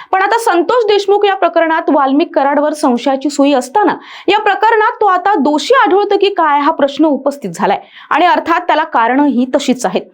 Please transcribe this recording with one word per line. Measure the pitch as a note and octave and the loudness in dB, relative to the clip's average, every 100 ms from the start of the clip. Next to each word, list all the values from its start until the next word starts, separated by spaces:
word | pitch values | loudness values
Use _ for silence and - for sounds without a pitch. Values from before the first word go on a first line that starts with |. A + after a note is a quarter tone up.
| - | -4
पण | F#4+ | -2
आता | G4+ A#4 | 0 0
संतोष | A4+ F4 E4+ B4 G#4 | 0 0 0 0 2
देशमुख | G4+ G4 G4+ G4+ | 0 2 0 0
या | F#4+ | 0
प्रकरणात | E4+ E4+ E4 D#4+ E4+ | 0 0 0 -2 0
वाल्मिक | D4 C4+ C#4 E4+ D#4 | 0 2 0 0 0
कराडवर | C#4 D4 D4+ | 0 0 -2
संशयाची | D#4 C4 A#3+ C#4 C4+ D4 | -2 -2 0 -2 -2 -2
सुई | C#4+ C#4 | 0 2
असताना, | C#4 B3+ G#4 F4 - - - - | 2 0 0 0 -2 -8 -10 -2
या | G#4 | 0
प्रकरणात | G#4+ F#4 G#4+ A4+ G#4+ A#4+ | 0 0 2 2 0 0
तो | G#4 | 0
आता | F4+ G4 F#4+ | 0 0 0
दोषी | C#4 D4+ - | 0 0 2
आढळतो | C5 G#4 F#4+ G4+ G4+ | 2 4 2 2 2
की | G4 | 2
काय, | G4 D#4+ C#4+ | 2 0 0
हा | D4 | 0
प्रश्न | D#4+ C#4 C#4 D#4+ | 0 0 0 0
उपस्थित | C4+ C#4+ C#4 F#3+ | 0 -4 -6 -10
झालाय | E3+ G3 G3 - - - | -4 -2 -2 -6 -16 -4
आणि | C#4+ F4 | 0 2
अर्थात | D#4 D#4 E4+ | 2 0 -2
त्याला | F4 D4+ | 0 -2
कारणंही | D#4 C#4 A3+ C4 D4 A#3 C4 C#4+ | 0 0 0 2 0 0 0 -2
तशीच | C#4 B3 F3+ | -2 -2 -2
आहेत. | F#3 - | -4 -8